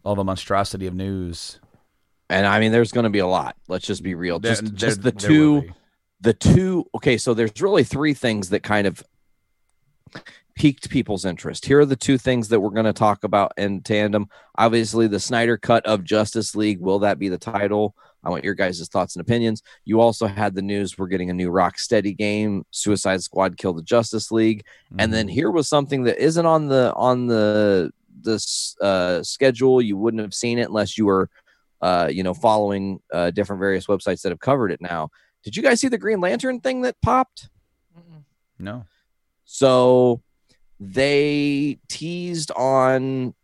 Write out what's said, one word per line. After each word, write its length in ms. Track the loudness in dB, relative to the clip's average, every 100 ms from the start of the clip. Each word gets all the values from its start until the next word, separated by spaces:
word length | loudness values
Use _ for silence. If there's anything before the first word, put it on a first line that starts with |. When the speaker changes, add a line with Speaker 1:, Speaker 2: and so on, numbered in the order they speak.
Speaker 1:
all 120 | -4 -2
the 80 |
monstrosity 640 | -2 -4 -2 -2 -2 -4 -6
of 60 |
news. 680 | -6 -6 -6 -6 -10 -14 -18 _ _ _ _ _ _ _
Speaker 2:
And, 180 | 0 2
I 120 | 2
mean, 140 | 4
there's 180 | 4 2
gonna 200 | 0 0
be 100 | 0
a 80 | 0
lot. 260 | 0 -2 -12 -10
Let's 180 | -8 -6
just 160 | -6
be 140 | -6 -6
real. 240 | -4 -4
Speaker 1:
There, 120 | -2
Speaker 2:
Just, 120 | -2
Speaker 1:
there, 80 | -4
Speaker 2:
just 300 | -2 -2 0
the 100 | -2
Speaker 1:
there 180 | -2 4
will 300 | 6 6 4
Speaker 2:
two, 20 |
Speaker 1:
be. 120 | -2 -14 _ _ _ _
Speaker 2:
the 120 | 0
two, 520 | 2 6 6 4 -2 -4 -2
okay, 200 | 0 2
so 160 | 0
there's 280 | 0 0 0
really 240 | 2 2
three 300 | 2 0 -2
things 340 | 0 -2 -2 -2
that 160 | -4
kind 240 | 0 0 0
of 120 | -4 -16 _ _ _ _ _ _ _ _ _ _ -20 -20 -20 _ 0
piqued 340 | 2 2 -4
people's 340 | -4 -2 -4
interest. 420 | -4 -6 -10 -10 2
Here 120 | 4
are 80 | 4
the 80 |
two 240 | 2 0 0
things 300 | 2 -2 2
that 100 | 2
we're 120 | 2
gonna 220 | 0 0
talk 300 | 2 0 0
about 300 | 0 0 0 -2
in 260 | -4 -4
tandem. 440 | -2 0 2 0 -4 -12 _ 0
Obviously, 480 | 2 2 0 2 2
the 140 | 0
Snyder 380 | -2 0 0 -2
Cut 280 | 2 2 2
of 160 | -2
Justice 540 | 0 0 0 -2 -4 -2
League. 240 | -2 0
Will 180 | -2 0
that 220 | 0 0
be 80 | -4
the 100 | -4
title? 560 | -6 -4 -2 0 -2 -6 _ _
I 60 | -6
want 140 | -4
your 100 | -4
guys' 320 | -2 -2 -4 -6
thoughts 280 | -4 -4 -6
and 40 |
opinions. 440 | -2 0 0 -4 -10 -20
You 160 | -2 4
also 280 | 4 2 -4
had 260 | -2 -4
the 80 | -2
news, 340 | -4 -4 -4 -6
we're 120 | -6
getting 220 | -4 -4
a 40 |
new 160 | -4 -2
Rocksteady 680 | 0 0 -2 0 0 0 -4
game, 480 | -2 -2 -2 -4 -8
Suicide 500 | -6 -2 0 0 -2
Squad, 360 | -2 0 0 0
Kill 160 | -4
the 100 | -4
Justice 480 | 0 0 0 -6 -2
League. 340 | 0 2 0 -8 -20 _ -4
And 160 | 0
then 140 | 0 -2
Speaker 1:
Mm-hmm. 80 |
Speaker 2:
here 160 | -2 0
was 180 | 0 0
something 360 | 0 0 -2
that 180 | 0 2
isn't 240 | 2 2 2
on 220 | 2 2
the, 260 | 2 2
on 320 | 2 2 2 2
the, 640 | 2 2 2 4 2 0 -6 _ -10
the 140 | -4
s-, 420 | -4 -4 -6 -8 -4
uh, 440 | 0 0 0 -2
schedule. 580 | -4 0 0 4 4 4
You 140 | 2 -2
wouldn't 260 | -2 -2
have 120 | -8
seen 260 | -6 -4 -2
it 80 | -2
unless 280 | -2 -4 0
you 100 | 2
were, 240 | 2 0 _ _ _ _ _
uh, 300 | 0 0 0
you 100 | -2
know, 100 | -4
following, 680 | 0 2 2 2 -2 -4 -8 _
uh, 200 | -2 -2
different 260 | -2 -4 -2
various 300 | -2 -2 -2
websites 340 | -2 -2 -4
that 80 | -4
have 80 | -4
covered 320 | -2 0 0
it 100 | -4
now. 280 | -6 -6 -8 -12 _ _
Did 140 | -12 -2
you 60 |
guys 160 | 0 2
see 80 | 0
the 100 | -2
Green 220 | -2 -2
Lantern 400 | -2 -2 -4 -4
thing 220 | -4 -4
that 200 | -4 -2
popped? 460 | 0 2 0 -8 -20 _ _ _ _ _
Speaker 3:
Mm-mm. 240 | _ -20 _ _ _ _
Speaker 1:
No. 280 | -12 -12 -16 _ _ _ _ _ _
Speaker 2:
So 760 | 2 4 6 6 6 4 2 -6 _ _ _ _ _
they 1040 | -8 -2 2 2 2 0 0 0 -2 -6 _
teased 640 | -12 -8 -8 -8 -8 -8
on 840 | -2 2 4 4 2 0 -4 -6 -10